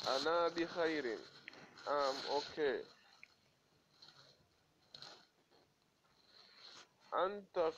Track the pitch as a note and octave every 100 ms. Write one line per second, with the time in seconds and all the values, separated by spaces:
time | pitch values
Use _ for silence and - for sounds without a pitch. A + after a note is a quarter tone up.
0 | - C3+ D3 E3+ E3+ E3+ E3 F3+ D#3+ D#3
1 | B2+ G#2 - - - - - - - C#3+
2 | C#3 C3+ B2+ C#3+ - - D3 G#2+ - -
3 | - - - _ _ _ _ _ _ _
4 | - - - - _ _ _ _ _ -
5 | - - - _ _ - _ _ _ _
6 | _ _ _ - - - - - - _
7 | - C3+ F#3 G3+ F#3+ F#3 D#3+